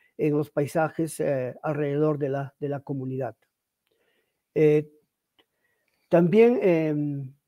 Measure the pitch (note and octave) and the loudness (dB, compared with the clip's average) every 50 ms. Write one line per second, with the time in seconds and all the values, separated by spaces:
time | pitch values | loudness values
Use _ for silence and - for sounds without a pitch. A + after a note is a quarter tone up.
0 | _ _ _ - D#3+ D3+ D3 D3 D3 - - D3 C#3+ C3 - E3+ D#3 D3+ - - | _ _ _ -2 0 0 0 0 -2 -2 -2 -4 -4 -2 0 -2 -2 -2 -2 -4
1 | D#3+ D3+ - - D#3 - C#3 C3 B2+ B2 B2 - - D#3 D3 D3 D3+ C#3+ C#3+ D3 | -6 -4 -4 -4 -2 -2 -2 -2 -4 -6 -8 -8 -6 -6 -4 -4 -4 -2 0 0
2 | D3+ D#3 D3+ C#3 D3 C3+ C3+ C#3 C#3 C3 - _ D3 C#3+ C#3+ C3+ - - C#3 C3+ | 0 0 0 -2 -2 -4 -4 -4 -6 -8 -10 _ -8 -6 -6 -8 -8 -8 -8 -8
3 | B2+ C3 C3 C3 C3 A#2 A2+ _ _ _ _ _ _ _ _ _ _ _ _ _ | -8 -6 -6 -6 -8 -8 -10 _ _ _ _ _ _ _ _ _ _ _ _ _
4 | _ _ _ _ _ _ _ _ _ _ - D#3+ D#3 D3+ D3+ D3+ D3+ D3+ _ _ | _ _ _ _ _ _ _ _ _ _ 0 2 4 4 4 2 0 -2 _ _
5 | _ _ _ _ _ _ _ _ _ _ _ _ _ _ _ _ _ _ _ _ | _ _ _ _ _ _ _ _ _ _ _ _ _ _ _ _ _ _ _ _
6 | _ _ D3 E3 F3 E3+ F#3 A3 A#3 A#3+ B3 G4+ - F#3 E3+ D#3+ D#3+ D#3 D3+ D3 | _ _ 2 2 4 4 6 6 6 6 4 4 2 2 2 2 0 0 -2 -2
7 | D3 D3 C#3+ C#3 C3+ C3 - _ _ | -2 -4 -6 -6 -10 -12 -14 _ _